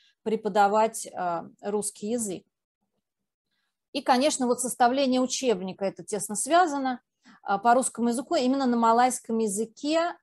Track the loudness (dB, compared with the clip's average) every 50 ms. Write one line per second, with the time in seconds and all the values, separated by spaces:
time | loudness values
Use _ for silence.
0 | _ _ _ _ -6 -4 -4 -4 -4 0 2 4 4 4 4 2 0 0 -2 -6
1 | -12 -12 -10 -6 -6 -4 -4 -6 -8 -10 -16 _ -8 -6 -4 -4 -4 -6 -8 -10
2 | -6 -6 -4 -4 -4 -6 -8 -10 -12 _ _ _ _ _ _ _ _ _ _ _
3 | _ _ _ _ _ _ _ _ _ _ _ _ _ _ _ _ _ _ -8 -2
4 | 0 2 2 4 2 2 0 0 0 0 0 0 -2 -4 0 2 2 4 4 2
5 | 2 2 2 2 0 0 -2 -2 0 0 0 0 -2 -8 -6 -6 -6 -6 -6 -8
6 | -10 -8 -8 -6 -6 -6 -6 -6 -2 2 4 4 4 2 0 -2 -4 -4 -6 -8
7 | _ _ _ _ _ -20 -20 _ -6 -4 -2 0 2 4 4 4 2 0 -2 -2
8 | -2 -2 -2 -2 -4 -2 -2 0 0 0 0 0 0 0 2 2 4 4 4 4
9 | 4 2 0 -2 -6 -4 -2 -2 -2 -2 -2 -4 -6 -6 _ -8 -4 -2 0 0
10 | 0 -2 -4 -10